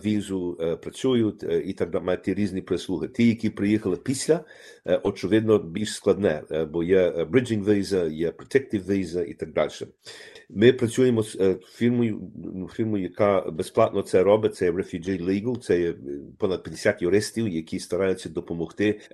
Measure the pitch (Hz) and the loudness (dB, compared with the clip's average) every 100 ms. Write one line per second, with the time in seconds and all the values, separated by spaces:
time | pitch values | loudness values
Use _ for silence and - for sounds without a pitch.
0 | 104 104 98 95 87 87 82 82 - - | -2 -2 -2 -4 -4 -4 -4 -4 -8 -4
1 | 131 123 107 87 - 82 87 92 87 90 | 0 2 0 -2 -2 -2 -2 -4 -4 -4
2 | 87 90 - 92 101 92 - 87 - 82 | -2 -2 -2 -2 -2 -4 -4 -4 -4 -6
3 | - - 117 113 110 - 101 107 98 87 | -4 2 2 2 -2 -2 0 2 0 -4
4 | - 131 - 165 - - - - - 90 | -4 -2 0 0 -2 -20 -20 -10 -2 0
5 | 101 - 92 110 110 104 82 87 107 - | 0 -4 2 2 4 2 2 -6 -6 -2
6 | 101 90 98 73 - 78 78 82 85 95 | 0 2 2 0 -4 -4 -2 -2 2 4
7 | 90 85 80 131 113 110 98 104 95 95 | 4 0 0 0 0 0 2 0 2 0
8 | 82 78 82 - - 139 - 107 90 98 | 0 -2 -4 -6 0 0 0 -4 -2 -2
9 | 87 87 85 - 82 78 73 - - _ | -2 -4 -6 -8 -6 -2 -2 -4 -14 _
10 | - - - - - 98 120 - 113 127 | -20 -20 -20 -20 -10 4 6 6 2 2
11 | 127 113 110 - 95 92 - - 120 120 | 2 2 0 0 2 0 -4 -2 0 2
12 | 117 101 90 85 87 90 87 - 110 104 | 0 -2 -10 -14 -12 -10 -8 -4 -2 -2
13 | 98 - 101 98 87 82 92 - 110 98 | -4 0 2 2 0 -4 -2 2 2 2
14 | - 95 92 107 107 - 90 87 92 90 | 0 4 6 4 4 0 -2 0 -4 -6
15 | 85 95 87 101 117 117 - 87 85 - | -4 -4 -2 -2 -2 -4 0 0 0 -4
16 | 67 71 69 - 101 87 - 80 107 - | -10 -12 -12 -6 -4 -4 -6 -4 0 0
17 | 87 98 107 113 110 82 80 92 - 90 | 2 2 2 -2 -4 -4 -6 -8 -4 -2
18 | 95 92 87 85 - 85 82 - 104 104 | 0 -2 -6 -8 -6 -6 -6 -2 0 0
19 | - | -4